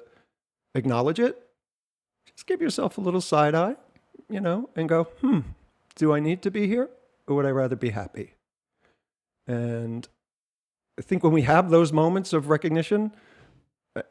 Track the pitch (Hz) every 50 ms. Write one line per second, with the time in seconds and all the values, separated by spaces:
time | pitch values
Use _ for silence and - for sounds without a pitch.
0 | - _ _ _ _ _ _ _ _ _ _ _ _ _ - 131 113 131 120 117
1 | 127 147 165 233 240 254 - - - _ _ _ _ _ _ _ _ _ _ _
2 | _ _ _ _ _ _ _ - - - 370 359 339 302 - - 254 196 - -
3 | 196 180 175 185 180 - 160 151 151 147 151 160 175 214 285 - _ _ _ _
4 | _ _ - - _ - 214 190 202 170 175 214 254 - _ 160 165 156 165 165
5 | 165 - - - - 262 247 160 117 - - - _ _ _ _ _ _ _ -
6 | 156 151 147 147 151 156 175 185 - 196 196 214 208 190 226 240 262 - - _
7 | _ _ _ _ _ - 139 143 139 139 131 135 131 123 127 110 123 117 104 104
8 | 98 - - - - - _ _ _ _ _ _ _ _ _ _ _ _ _ _
9 | _ _ _ _ _ _ _ _ _ - 123 120 120 120 117 117 117 117 113 120
10 | 120 - _ _ _ _ _ _ _ _ _ _ _ _ _ _ _ _ _ -
11 | - - 190 180 - 160 160 156 123 127 156 170 185 175 165 165 170 147 156 156
12 | 160 170 185 190 185 - 175 156 139 147 156 147 - 165 156 165 160 - 208 208
13 | 214 214 208 - _ _ _ _ - _ _ _ _ _ _ _ _ _ _ -
14 | - -